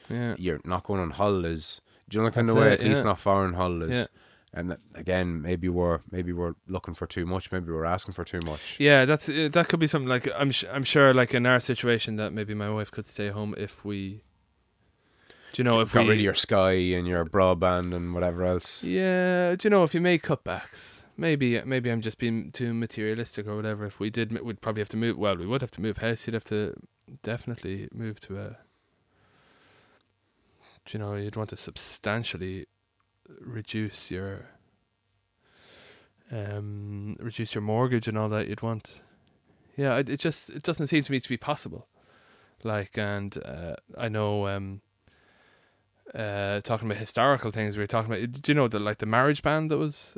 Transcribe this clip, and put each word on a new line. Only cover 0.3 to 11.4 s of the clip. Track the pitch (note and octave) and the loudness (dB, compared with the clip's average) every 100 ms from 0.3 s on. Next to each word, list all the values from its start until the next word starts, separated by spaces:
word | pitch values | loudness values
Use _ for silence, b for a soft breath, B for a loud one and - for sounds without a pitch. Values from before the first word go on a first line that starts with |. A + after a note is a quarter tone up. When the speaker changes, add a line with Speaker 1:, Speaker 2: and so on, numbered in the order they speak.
| G2+ | -4
Speaker 2:
you're | F2+ D2+ - | -2 -4 -2
not | F2+ | -4
going | - G2 | -2 -2
on | E2+ | -2
holidays, | D2+ G2+ F#2+ E2+ E2 - - b b b | 0 2 2 0 -4 -6 -14 b b b
do | G#2 | 0
you | |
know | A2+ | 2
that | A#2 | 4
kind | A#2 | 4
Speaker 1:
That's | A2 | 8
Speaker 2:
of | |
way? | G#2+ | 8
Speaker 1:
it, | G2+ | 6
Speaker 2:
At | G#2+ | 4
least | C#3 | 4
Speaker 1:
yeah. | |
Speaker 2:
not | A#2 F#2 | 4 2
foreign | G2+ G2 F#2+ | 4 4 4
holidays. | F2+ F2+ E2+ E2 | 2 0 0 0
Speaker 1:
Yeah. | B2 A2+ b b b b | -2 -2 b b b b
Speaker 2:
And | F2 F2 | -8 -6
that, | E2+ _ - | -6 _ -10
again, | E2 F#2 F2+ E2 | 0 0 2 -2
maybe | D#2+ F2+ F2 | -2 -2 0
we're, | F2 F2 E2 - | 2 2 2 -2
maybe | F2+ F2 | -6 -4
we're | F2 F2 E2 - | -2 -4 -4 -6
looking | F#2 - | -6 -6
for | E2 E2+ | -8 -8
too | - F2 | -4 -2
much, | F#2 - | -4 -4
maybe | F#2 E2+ | -6 -4
we're | D#2+ E2 | -4 -2
asking | F#2 - F2 | -2 -4 -10
for | E2+ | -8
too | F2+ | -6
much. | E2 D2+ - - | -6 -8 -8 2
Speaker 1:
Yeah, | C#3+ C#3 C3 | 6 8 6
that's, | D3+ - | 2 0
uh, | D3 D3+ | 0 2
that | E3+ E3+ | 2 2
could | E3+ | 2
be | D#3 | 2
something, | D#3 B2+ | 0 0
like, | B2 B2+ - | 0 0 0
I'm | C#3+ | 0
sh-, | B2 F2 | 0 -2
I'm | C3+ | -4
sure, | B2+ D3 C#3 | 2 8 8
like, | B2+ B2 | 8 6
in | B2 | 4